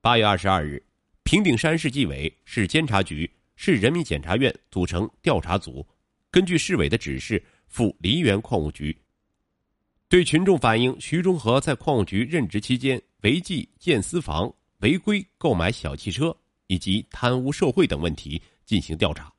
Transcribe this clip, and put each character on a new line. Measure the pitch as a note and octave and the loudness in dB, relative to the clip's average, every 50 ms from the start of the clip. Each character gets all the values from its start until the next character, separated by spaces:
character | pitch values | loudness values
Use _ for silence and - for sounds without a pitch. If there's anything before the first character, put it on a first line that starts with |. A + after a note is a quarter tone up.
八 | - A#2 A#2+ | 4 4 4
月 | A#2 G#2+ | 4 4
二 | G#2 G2+ F2+ | 4 2 2
十 | - G2 | 2 2
二 | F#2+ F2+ D2+ | 2 2 0
日， | D2+ C#2+ C2 _ _ _ _ _ _ _ _ _ | -2 -8 -10 _ _ _ _ _ _ _ _ _
平 | - - G3 G#3+ | 2 2 4 4
顶 | F3+ B2 A2+ | 4 2 2
山 | - D#3+ D#3+ | 2 0 0
市 | E3+ D#3+ D#3 | 0 -2 -4
纪 | B2 C#3+ B2+ | -2 -2 -2
委、 | E2+ C#2 C2+ D2 D#2+ _ _ _ | -2 -2 -6 -6 -8 _ _ _
市 | - - - G#2 | -8 -4 -2 -2
监 | F2 - D#3 D#3+ | 0 0 0 0
察 | C3+ G#2 G2 F#2+ | 2 2 0 0
局、 | - E2+ D2 E2 - _ _ _ _ _ | 0 -4 -6 -6 -8 _ _ _ _ _
市 | _ - - F3 | _ 0 0 2
人 | A2+ F#2 A#2+ E3+ | 4 4 2 2
民 | F3 D#3+ | 2 -2
检 | - - C#2+ C#2+ | -2 -4 -6 -2
察 | D#2+ F2+ | -2 0
院 | A#2 C3+ A#2+ - - _ _ | 0 0 0 -2 -4 _ _
组 | - F#2 F2+ | -2 -2 -2
成 | - F2+ F2 G#2+ - _ _ | -2 0 -4 -4 -4 _ _
调 | _ E3+ C#3 F#2 | _ 0 0 0
查 | D#2 F2 F2 G2+ | 0 -2 -4 -4
组， | - - B1+ C2+ - _ _ _ _ _ _ _ _ _ | -4 -6 -14 -14 -16 _ _ _ _ _ _ _ _ _
根 | - F3+ F#3+ | 4 4 4
据 | F3 F3+ | 4 0
市 | D#3 - - F#3+ | 0 0 0 0
委 | C3 D#2+ C#2+ | 0 2 2
的 | - | 0
指 | A2+ - - C2+ C2 | -2 -2 -6 -8 -8
示 | - - A2 - - _ _ _ _ | -6 -4 -4 -4 -4 _ _ _ _
赴 | _ - - A#2+ G2+ - _ | _ -2 0 0 0 0 _
梨 | - F2+ A#2 E3 | -2 0 0 2
园 | F3 A#2 G2 G2+ | 2 2 2 2
矿 | A2+ - B2+ F#2+ | 0 -2 -2 -2
务 | D2+ D2+ - | -2 -2 -6
局， | - D2 D2+ - _ _ _ _ _ _ _ _ _ _ _ _ _ _ _ _ _ _ _ _ _ _ _ | -6 -8 -8 -8 _ _ _ _ _ _ _ _ _ _ _ _ _ _ _ _ _ _ _ _ _ _ _
对 | - F3+ F3+ | 4 4 4
群 | - - D#3+ F#3 | 4 2 2 4
众 | F#3+ F#3+ | 4 2
反 | D3 A#2 A#2+ A2 A2+ | 4 4 2 4 4
映 | B2 B2+ B2+ - | 2 0 0 -4
徐 | - - D3+ E3+ | -8 -4 -4 -2
中 | F3+ F#3+ F#3 D#3+ | 0 0 -2 0
和 | A2 A2 A#2+ C3+ | 2 2 2 2
在 | - - C#3 | 2 0 -4
矿 | - - - D3 A#2+ | -2 0 0 2 2
务 | G2 | 0
局 | - - G2 B2 | 0 0 -2 -2
任 | A2+ D#3+ F3 B2+ E2+ | 0 -2 -2 -2 -2
职 | - G#2+ | -4 -6
期 | - - B2+ B2 | -2 -2 -4 -2
间 | B2+ C3+ B2+ A#2 _ _ _ _ | 0 -2 -2 -2 _ _ _ _
违 | - G#2 C3 F3+ | 0 0 0 0
纪 | F3 - F#3 C#3 - _ _ _ | -2 -6 -8 -8 -8 _ _ _
建 | - F3 D#3 A2 F#2 | 0 0 2 2 0
私 | - - F3+ - | -2 -4 -6 -4
房、 | - D2+ D#2 F#2 A#2+ - _ _ _ _ _ | -4 -2 -2 -2 -4 -6 _ _ _ _ _
违 | - A2 D#3 | 0 0 0
规 | F#3+ _ - G#3 G3+ F#3+ _ _ | 2 _ -2 -2 -2 -2 _ _
购 | _ - E3 A#2 | _ 0 0 2
买 | F2 E2 F#2 | 2 0 -2
小 | A2+ - - - C#2 | -2 -4 -8 -8 -8
汽 | C#2 - G#2 | -8 -8 -8
车 | E2+ - D3+ E3 D#3+ _ _ _ _ _ _ _ | -4 -2 -4 -4 -4 _ _ _ _ _ _ _
以 | F#2+ F2 | -4 -4
及 | - F#2+ F#2+ G#2+ A#2 _ | -2 -2 -2 -2 -4 _
贪 | - - - B2 B2 B2+ B2+ | -10 -2 0 0 0 0 -2
污 | C3+ | -4
受 | D3 - G3 D3 B2 | -2 0 0 0 2
贿 | - F3 | 2 2
等 | G#2+ - C#2+ | 0 0 -2
问 | D#2+ E2+ D#2+ | -2 -4 -4
题 | - - D2 C#2+ - - _ _ _ _ | -6 -8 -10 -10 -10 -10 _ _ _ _
进 | _ A2 F#2+ | _ -2 -2
行 | - - D#2+ | -2 -2 -2
调 | D#2+ G2+ E2+ D2+ | -2 0 -2 -2
查。 | - - - _ | -4 -12 -18 _